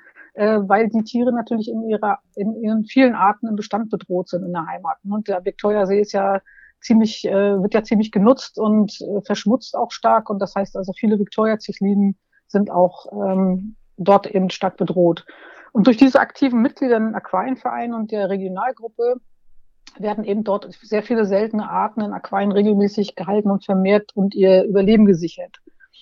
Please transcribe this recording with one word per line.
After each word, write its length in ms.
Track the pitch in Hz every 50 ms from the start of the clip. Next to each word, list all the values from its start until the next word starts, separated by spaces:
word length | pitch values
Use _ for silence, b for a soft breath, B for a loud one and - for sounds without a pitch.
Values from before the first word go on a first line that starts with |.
| b b b b b b _
äh, 240 | - 208 214 220 214
weil 280 | 202 190 202 208 226 214
die 140 | 226 226 220
Tiere 300 | 220 - 240 247 254 240
natürlich 360 | 240 226 - 240 226 214 226
in 120 | 226 220 226 226
ihrer, 300 | 214 208 214 208 196 - _ _ _
in 180 | - 208 220 220 220
ihren 240 | 233 214 220 220 208
vielen 300 | 214 - 262 269 254 226
Arten 320 | - 180 196 208 - - 226
im 80 | 214
Bestand 340 | 202 208 - - 214 233 214
bedroht 400 | 220 180 - - 185 180 185 -
sind 140 | - 175 190
in 100 | 175 175
der 140 | 170 160 170
Heimat. 300 | 175 180 190 - - - -
Und 240 | 196 208 214 214 -
der 160 | 196 180 180
Viktoriasee 580 | 196 - - - 208 208 208 196 180 196 208
ist 100 | 208 -
ja 300 | - 196 190 196 196 190 b b b b b b b _
ziemlich, 440 | - - 233 220 220 214 214 - -
äh, 340 | 190 196 196 202 202 202 196 185
wird 100 | 208 -
ja 100 | 220 214
ziemlich 280 | - 233 208 220 214
genutzt 480 | - 202 196 226 269 262 - - - -
und, 420 | 220 214 214 214 208 208 - -
äh, 200 | - - 196 202 190
verschmutzt 500 | - 208 - - 202 233 - - - -
auch 140 | - 240 233
stark. 400 | - - - 226 226 226 220 -
Und 80 | 214 196
das 160 | 196 185 -
heißt 240 | 196 202 - - 196
also, 160 | 190 180 185
viele 240 | - - 214 220 202
Viktoria-Zichliden 1000 | 202 - - - 214 220 220 214 - - 202 - 196 196 202 202 202 196 190 - _ _ _ _ _
sind 240 | _ - 196 208 -
auch, 380 | - 175 180 180 - - - -
ähm, 640 | 196 202 202 190 190 185 190 190 185 185 190 214 214 - _ _ _ -
dort 300 | 180 185 202 196 - 185
eben 220 | - 190 185 185
stark 280 | - - - 190 - -
bedroht. 480 | 170 165 180 180 175 170 170 - B B B B B B B B B B -
Und 140 | 247 190 254
durch 100 | 233 220
diese 220 | 269 262 254 262
aktiven 420 | - - - - 285 269 240 233
Mitglieder 360 | 220 285 - - 285 254 233 226
in 100 | 220 220
den 80 | 220
Aquarienvereinen 800 | 196 - - - - - 262 262 254 - 247 233 233 240 240 233
und 160 | 226 214 214
der 180 | 220 214 202 185
Regionalgruppe 920 | 196 196 190 190 185 185 214 254 262 - 226 226 - - 233 240 254 254 - _ _ _ _ - - - - _ _ _ _ - - -
werden 260 | 180 208 208 208 214
eben 200 | - 202 220 208
dort 280 | 208 196 208 - 190 190 -
sehr 220 | - - 220 214 208
viele 220 | - 247 226 214
seltene 440 | 190 196 196 214 226 220 214 214 -
Arten 320 | 180 185 196 214 220 233
in 120 | 214 208 202
Aquarien 380 | 185 - - - 196 202 208
regelmäßig 640 | 190 202 208 214 208 202 202 202 202 - 202 - -
gehalten 340 | - 185 175 202 214 208 202
und 160 | 196 190 -
vermehrt 500 | - 196 190 190 190 202 208 208 - -
und 200 | 208 190 196 -
ihr 280 | 202 190 190 190 185 185
Überleben 420 | 226 190 202 196 190 220 220 214
gesichert. 560 | 202 190 160 175 160 - - 180 - - - _ - - b b b b b